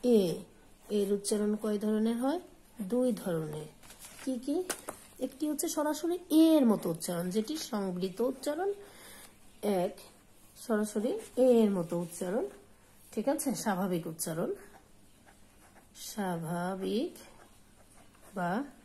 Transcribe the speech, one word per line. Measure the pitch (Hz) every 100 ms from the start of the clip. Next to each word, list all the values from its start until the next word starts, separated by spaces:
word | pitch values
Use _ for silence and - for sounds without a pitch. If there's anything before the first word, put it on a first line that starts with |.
এ, | 247 226 180 156 - - - - -
এর | 208 196
উচ্চারণ | 202 - 208 208 214
কয় | 220 208
ধরনের | 214 214 220 233
হয়? | 262 330 - - - - 190
দুই | 240 254
ধরনের। | 208 - 165 156 151 156 - - - - -
কি | - 254
কি? | 262 311 359 - - - - -
একটি | 254 - 302
হচ্ছে | 294 339
সরাসরি | - 302 302 330 349 -
এ | 311 320 311
এর | 240
মতো | 190 180
উচ্চারণ, | 165 - 175 180
যেটি | 196 214 311 -
সংবৃত | 214 196 180 185 180
উচ্চারণ। | 247 262 - 302 392 403 - - - - - - - - 208 190
এক, | 180 - - - - - - -
সরাসরি | - 214 214 220 226 427 - -
এ | 254 233
এর | 214
মতো | 196 165 170
উচ্চারণ, | 170 - 185 214 403 - - - - - -
ঠিক | - 214
আছে, | 311 285 196
স্বাভাবিক | - 185 190 180 165
উচ্চারণ, | 160 - 160 226 403 - - - - - - - - - - - - - - -
স্বাভাবিক | - 190 170 156 175 180 190 190 202 349 - - - - - - - - - - - - 196
বা | 175 202 285 -